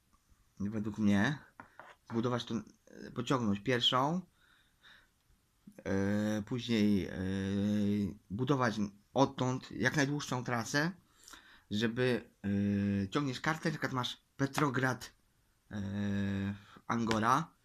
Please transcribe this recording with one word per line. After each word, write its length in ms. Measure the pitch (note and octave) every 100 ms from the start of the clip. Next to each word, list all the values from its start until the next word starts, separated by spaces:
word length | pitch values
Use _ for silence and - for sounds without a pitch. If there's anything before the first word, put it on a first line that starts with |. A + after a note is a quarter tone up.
| _ _ _ _ _ -
według 380 | G2+ A2 G#2+ G#2
mnie. 400 | G#2 G2+ A#2 D3+ - - - - - - -
Budować 320 | A#2 B2 B2
tą, 180 | - A2+ - - -
e, 240 | - -
pociągnąć 500 | - A#2+ C3+ A2+ G2
pierwszą, 600 | A#2 B2 - B2+ C#3 F3+ - _ _ _ _ _ - - _ _ _ _ _ _ - -
e, 580 | G2 G2 G2 G#2 G#2+ G#2+
później, 640 | G#2 B2+ A#2 A2+ G#2 G2+ E2
e, 80 | - F#2 G2 G2 G2+ G#2 G#2 G2+ G#2 G2 - -
budować 500 | G#2 C3 C#3 B2 G#2+ G2+ - _
odtąd 560 | - C3+ - B2+ B2+ -
jak 260 | - A#2+ D3+
najdłuższą 480 | C#3 D3 - B2+
trasę, 480 | B2 A#2+ A2 D3 E3 - _ _ - - - - -
żeby, 600 | G#2 A2+ A#2+ B2+ A#2 - _ G2+ G2+ G2+ G2+ G2+ G2+
e, 40 | G2
ciągniesz 320 | D3 C#3+ B2+
kartę, 280 | D#3 D#3+ E3
na 20 |
przykład 220 | D3+ C3
masz 300 | C3 A#2+ - _ -
Petrograd, 760 | C#3 - D3+ A#2+ C3 B2 - - _ _ _ _ -
e, 840 | G#2+ G2 G2+ G2+ G2+ G2 G2 G2 G2+ - - -
Angora, 680 | A2+ A2 A2 A2+ C3+ E3 _